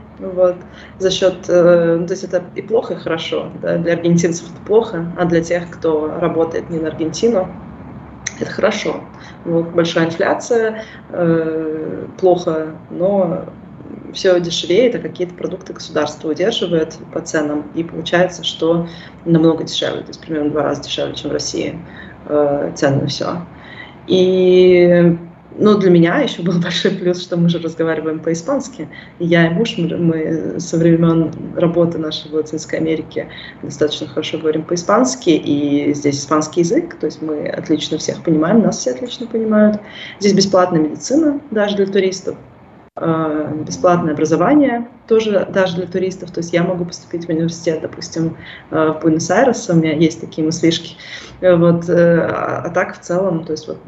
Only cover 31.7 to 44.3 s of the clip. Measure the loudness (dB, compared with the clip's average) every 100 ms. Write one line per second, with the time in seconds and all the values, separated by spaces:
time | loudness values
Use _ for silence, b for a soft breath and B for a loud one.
31.7 | 2 2 0 -6 -8 -6 -4 -4 -6 -6
32.7 | -4 -2 -2 -4 -8 -8 B B B -10
33.7 | -2 -2 -2 -6 -6 -6 -4 -2 -2 -2
34.7 | -4 2 2 2 0 2 2 2 0 2
35.7 | 2 0 0 0 -2 0 0 0 0 2
36.7 | 2 -2 -4 -6 -4 -6 -4 -4 -4 -2
37.7 | -2 0 -4 -4 -4 2 2 4 4 4
38.7 | 0 -4 -6 -8 -10 -6 -2 2 4 4
39.7 | 4 -6 B B B 2 4 4 4 4
40.7 | 2 0 -2 0 2 2 0 -2 -2 0
41.7 | 0 0 2 0 -2 -8 -10 -14 -20 -20
42.7 | -20 -20 -6 -2 0 0 -2 -4 -6 -8
43.7 | 2 4 4 2 0 2